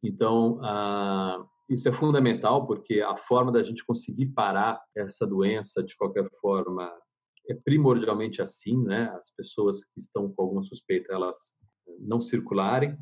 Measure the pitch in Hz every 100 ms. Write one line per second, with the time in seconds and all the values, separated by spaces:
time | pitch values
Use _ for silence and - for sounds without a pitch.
0 | 110 98 113 113 117 117 110 104 101 101
1 | 101 98 95 92 - _ _ 131 - 127
2 | 156 147 127 117 107 135 - 104 - 107
3 | 104 98 - 123 127 120 101 117 - 117
4 | - 131 135 135 104 95 107 110 - -
5 | 101 - 107 98 98 110 101 - 98 -
6 | 98 98 95 _ 101 98 90 92 90 85
7 | _ _ _ _ - - - 139 139 120
8 | 110 104 110 98 98 - - 127 110 104
9 | 117 90 - - 98 - 101 98 - -
10 | - 107 101 - 92 98 95 95 _ 95
11 | - 95 90 92 - - _ _ - 87
12 | 95 117 117 117 98 98 98 127 147 147